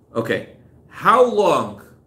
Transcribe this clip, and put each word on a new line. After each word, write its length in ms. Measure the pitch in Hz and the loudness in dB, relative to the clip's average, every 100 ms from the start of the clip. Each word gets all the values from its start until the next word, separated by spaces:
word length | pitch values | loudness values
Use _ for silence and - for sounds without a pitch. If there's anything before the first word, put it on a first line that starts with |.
| _ | _
okay, 420 | 117 113 95 - - _ _ _ | -6 -4 -6 -8 -20 _ _ _
how 340 | - 180 233 | -4 2 4
long 600 | 247 208 185 135 110 - - - | 4 2 0 0 -4 -10 -20 -20